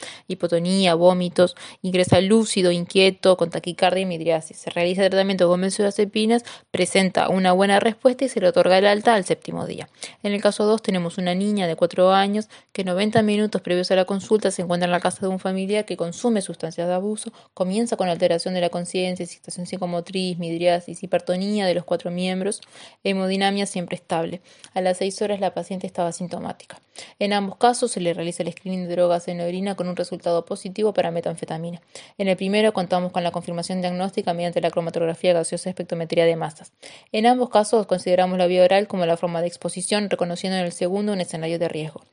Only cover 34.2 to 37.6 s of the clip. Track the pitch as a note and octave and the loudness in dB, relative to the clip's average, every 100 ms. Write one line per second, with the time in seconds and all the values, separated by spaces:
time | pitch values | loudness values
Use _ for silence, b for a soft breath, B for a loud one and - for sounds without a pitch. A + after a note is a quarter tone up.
34.2 | F#3+ E3+ F3 E3+ E3+ F3 E3 E3+ E3 E3 | -4 -2 -2 0 0 -2 -4 -2 -2 0
35.2 | F3+ E3+ E3 F3 F#3 F3+ F3 E3+ E3 E3+ | 2 2 0 -6 -6 -8 -8 -8 -2 2
36.2 | E3 E3 D#3 - - _ B B B A3 | 4 2 -4 -10 -20 _ B B B 2
37.2 | A#3 B3+ B3 G#3 | 4 4 4 2